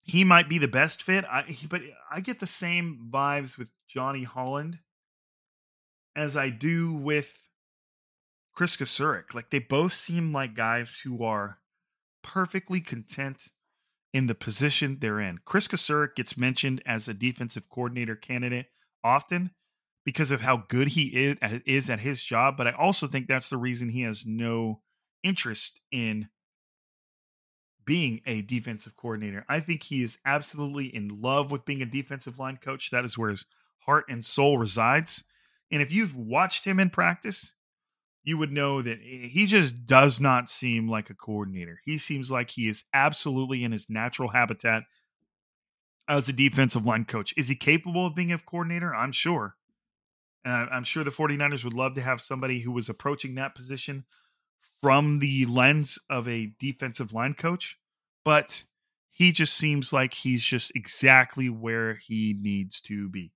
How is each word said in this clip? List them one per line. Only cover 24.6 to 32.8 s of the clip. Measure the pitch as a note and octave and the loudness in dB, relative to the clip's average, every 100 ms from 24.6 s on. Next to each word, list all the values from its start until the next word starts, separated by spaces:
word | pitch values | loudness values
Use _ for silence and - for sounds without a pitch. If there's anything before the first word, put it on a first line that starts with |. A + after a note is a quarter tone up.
| A2+ G#2+ _ _ _ _ | -2 -6 _ _ _ _
interest | F#3 F#3 A#2+ G#2+ - - _ | -4 -2 -4 -6 -10 -12 _
in | B2+ A2+ G#2+ G#2 _ _ _ _ _ _ _ _ _ _ _ _ _ _ _ A2+ | -4 -4 -4 -8 _ _ _ _ _ _ _ _ _ _ _ _ _ _ _ -2
being | E3 C#3+ A2+ C3+ | 0 0 -2 -4
a | A2 | -6
defensive | G2+ B2 A2+ G#2+ A2+ _ | -4 -4 -4 -12 -14 _
coordinator. | A#2+ A2 G#2+ G2 - | -8 -6 -6 -8 -4
I | D3+ | -4
think | D#3+ D#3+ | -4 -8
he | - C#3 | -4 -4
is | A#2+ - C#3 | -4 -6 -2
absolutely | D3 C#3+ D3 C#3+ C#3+ C3 | -2 -4 -8 -6 -6 -8
in | A2+ G2+ G#2 | -8 -8 -4
love | B2 C#3 C#3+ | 0 0 0
with | C#3 - | -6 -6
being | C#3 | -6
a | B2 | -4
defensive | C3+ C3 C#3 C#3 B2+ | -6 -8 -12 -12 -10
line | C3 C3 | -10 -10
coach. | C3+ C3+ | -10 -8